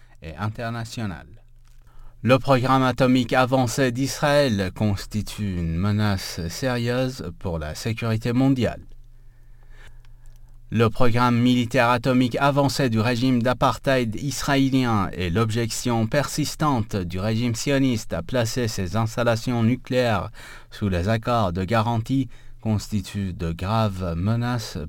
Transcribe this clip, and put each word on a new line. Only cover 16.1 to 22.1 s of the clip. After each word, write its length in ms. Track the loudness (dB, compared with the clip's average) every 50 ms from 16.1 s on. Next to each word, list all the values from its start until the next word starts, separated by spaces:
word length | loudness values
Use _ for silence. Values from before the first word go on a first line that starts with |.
| 0 0 0 0 -2 -4 -4 -4 -2 -2 0 0 2 0 -2 -2 -4
du 240 | -4 -4 -4 -4 -4
régime 340 | -2 -2 0 0 0 -2 -2
sioniste 580 | -2 -2 0 2 2 2 2 0 -2 -4 -6
à 120 | -6 -6 -4
placer 420 | -2 -2 0 0 0 -2 -2 -2
ses 300 | -2 -2 -4 -4 -2 -2
installations 640 | -2 -2 -2 -2 0 0 2 0 0 0 0 0 2
nucléaires 720 | 2 2 2 0 -2 -2 0 2 2 2 2 0 -2 -6 -10 -14 -16 -16 -18 -18 -18 -16
sous 160 | -6 -4 -2 0
les 200 | 0 0 2 0
accords 440 | 0 0 0 0 0 2 2 0
de 100 | 0 -2
garantie 640 | -2 0 2 2 2 2 0 -2 -2 0